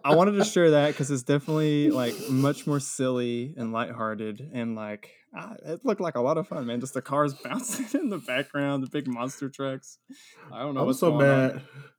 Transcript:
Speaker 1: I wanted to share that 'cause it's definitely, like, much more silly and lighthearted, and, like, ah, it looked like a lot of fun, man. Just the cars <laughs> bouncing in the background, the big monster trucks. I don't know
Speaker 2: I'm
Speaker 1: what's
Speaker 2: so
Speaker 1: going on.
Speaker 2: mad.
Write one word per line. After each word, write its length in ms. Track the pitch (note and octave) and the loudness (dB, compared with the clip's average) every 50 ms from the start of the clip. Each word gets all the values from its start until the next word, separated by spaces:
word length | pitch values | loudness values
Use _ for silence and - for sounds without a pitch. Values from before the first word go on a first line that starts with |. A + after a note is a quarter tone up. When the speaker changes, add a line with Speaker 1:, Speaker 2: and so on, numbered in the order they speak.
| - | 2
Speaker 1:
I 80 | C#3+ D3+ | 4 6
wanted 200 | D#3+ F#3 G#3 G#3 | 6 6 6 4
to 120 | G3+ G3+ | 2 2
share 280 | G#3 - F#3+ F3 D#3+ D3+ | 2 4 4 6 6 6
that 220 | D3 C#3+ D3+ C#3+ | 6 6 4 2
'cause 160 | - C#3 C3+ | 0 -2 -2
it's 120 | C#3+ B2+ - | -2 -4 0
definitely, 680 | - C#3+ C#3+ - - D#3 D#3 D#3 D3+ D3 D3 D3 D3+ | 0 0 0 0 0 0 0 2 2 2 4 4 2
like, 240 | - B2+ B2 A#2+ A#2 - - - | 2 2 0 -2 -4 -4 -4 -2
much 380 | C3 C3 C#3 C#3 C#3+ - - | 0 2 2 2 0 0 -2
more 120 | D3+ C#3+ C#3+ | -2 -2 -2
silly 760 | C#3 - - - C3 B2+ B2+ B2 B2 A#2+ A#2+ A#2+ B2 C#3+ E3+ | -2 -4 -4 -2 0 0 0 0 -2 -2 -2 -4 -6 -6 -8
and 160 | - A#2 A2 A2+ | -8 -6 -4 -4
lighthearted, 800 | A2+ A#2+ - - A#2+ A2 A2 A2 G#2 A2 G#2+ G#2 G#2+ C3 D#3 - | -4 -4 -4 -6 -6 -4 -4 -4 -4 -6 -8 -8 -10 -12 -10 -8
and, 220 | B2 A#2 A#2 A2+ | -6 -6 -4 -6
like, 340 | A2 G#2+ G#2+ G#2 G#2 - - - _ _ _ - | -6 -8 -8 -10 -12 -14 -18 -20 _ _ _ -16
ah, 200 | - E3+ G#3 A3 - - | -14 -14 -14 -16 -16 -12
it 200 | - D#3+ - - | -10 -10 -4 -2
looked 160 | C4 G3+ - F#3 | -2 0 0 0
like 140 | E3 - | -4 -2
a 40 | B2 | 0
lot 160 | B2 C3 D#3 | 2 2 2
of 100 | D#3 D#3 - | 0 -2 -4
fun, 180 | F3+ D#3+ B2+ | -6 -6 -6
man. 140 | A#2 A#2+ B2 | -4 -4 -4
Just 120 | A#2+ C3 - | -6 -6 -6
the 60 | C3 - | -8 -6
cars 300 | - C#3 D3 D3 C#3+ C#3 | -2 0 0 0 0 0
<laughs> 100 | - - | -6 -8
bouncing 560 | B2 C#3 C4 - - - - C4 G#3+ - C#4 | -6 -6 -6 -6 -6 -6 -6 -6 -2 -2 -2
in 100 | F4 A#3 | -2 -2
the 80 | G3 D#3 | -4 -6
background, 640 | C3+ - B2+ C3+ C#3 - - C#3+ C#3 C#3 C#3+ C3+ C3 | -6 -4 -2 -2 -2 -2 -2 -4 -2 -2 -2 -2 -4
the 80 | B2+ | -4
big 180 | - D3+ C#3+ C3 | -6 -6 -4 -4
monster 400 | B2 A#2 B2 C3+ - - D3 B2+ | -4 -4 -6 -6 -6 -8 -10 -10
trucks. 500 | - - C#3 C3+ C3+ C3+ - - - _ _ - C4+ - - - - - - D3 | -8 -8 -8 -6 -6 -8 -12 -16 -20 _ _ -20 -20 -20 -20 -20 -20 -20 -20 -16
I 100 | - A2+ | -12 -10
don't 140 | C3 D3 C#3 | -8 -6 -2
know 60 | C3 D3 | 0 0
Speaker 2:
I'm 40 | |
Speaker 1:
what's 120 | A#3 C4 - | 0 0 2
Speaker 2:
so 140 | F#3+ E3+ D3 | 4 4 6
Speaker 1:
going 180 | C#3+ C#3 C#3 | 6 6 6
on. 180 | C#3 C3+ C3 C3 - | 8 6 6 4 2
Speaker 2:
mad. 100 | B2+ - - - - - - _ | -2 -10 -14 -18 -20 -20 -20 _